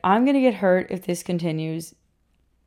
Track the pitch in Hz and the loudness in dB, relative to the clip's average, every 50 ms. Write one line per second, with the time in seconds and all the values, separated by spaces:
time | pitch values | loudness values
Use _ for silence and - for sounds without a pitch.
0 | - 185 196 233 254 277 277 277 254 254 202 185 196 185 180 185 - - 190 180 | 0 2 2 4 4 2 2 4 2 2 2 2 2 2 2 2 0 -2 -8 -8
1 | - 185 175 175 - - 175 165 170 165 156 160 160 160 160 165 160 - - _ | -6 -6 -6 -6 -4 -4 -4 -2 -2 -4 -4 -4 -6 -6 -6 -8 -10 -12 -18 _
2 | _ _ _ _ _ _ _ _ _ _ _ _ _ | _ _ _ _ _ _ _ _ _ _ _ _ _